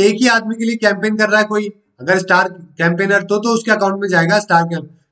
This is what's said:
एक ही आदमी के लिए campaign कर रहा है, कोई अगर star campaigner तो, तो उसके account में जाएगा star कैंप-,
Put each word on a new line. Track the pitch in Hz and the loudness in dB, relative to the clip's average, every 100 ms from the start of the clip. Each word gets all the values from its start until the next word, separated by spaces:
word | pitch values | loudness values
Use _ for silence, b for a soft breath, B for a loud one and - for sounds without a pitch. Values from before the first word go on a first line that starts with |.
एक | 202 220 | 2 2
ही | 247 | 2
आदमी | 226 220 226 | 2 -2 -4
के | 226 | -4
लिए | 226 | -2
campaign | 214 196 214 214 | -2 0 -2 0
कर | 214 | 2
रहा | 214 | 2
है, | 214 | 2
कोई | 208 208 - _ - | -2 -6 -10 _ -8
अगर | 131 185 | -2 0
star | 180 185 190 - - - | 2 2 0 -6 -16 -4
campaigner | 165 175 196 202 | -2 0 0 0
तो, | 196 208 | 0 -2
तो | 233 | 0
उसके | 226 226 | -2 0
account | 208 196 196 | 0 0 -2
में | 202 | -2
जाएगा | 180 165 208 | 0 2 0
star | 208 170 170 | 2 0 0
कैंप-, | 170 139 - _ | -4 -10 -18 _